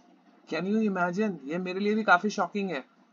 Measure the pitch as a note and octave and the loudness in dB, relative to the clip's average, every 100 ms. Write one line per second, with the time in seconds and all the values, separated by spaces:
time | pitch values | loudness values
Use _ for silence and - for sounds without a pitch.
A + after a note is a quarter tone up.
0 | _ _ _ - - D#3+ F#3 A3 G#3+ F#3 | _ _ _ -20 -8 -4 0 2 2 2
1 | F3 F3+ G#3+ E3 C3 E3+ F3+ F#3+ G3+ G#3+ | 0 0 -2 -2 -6 -6 -4 -2 0 2
2 | G#3 F3+ G#3 G3+ F3+ G#3 G3 D3 - _ | 4 4 4 -2 -4 -4 -4 -6 -8 _
3 | _ | _